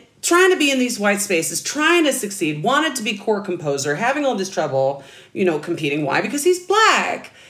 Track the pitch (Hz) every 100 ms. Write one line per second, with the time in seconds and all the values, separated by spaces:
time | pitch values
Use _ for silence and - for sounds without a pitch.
0 | - _ - 349 370 294 285 262 247 202
1 | 208 196 - 165 156 165 - 285 311 349
2 | 302 262 202 - 156 151 208 285 311 254
3 | 220 202 - 202 190 180 151 139 147 151
4 | 240 294 269 214 185 180 151 135 135 139
5 | - - - - 180 151 170 160 147 151
6 | 147 147 202 285 349 349 - 415 427 233
7 | 175 - - -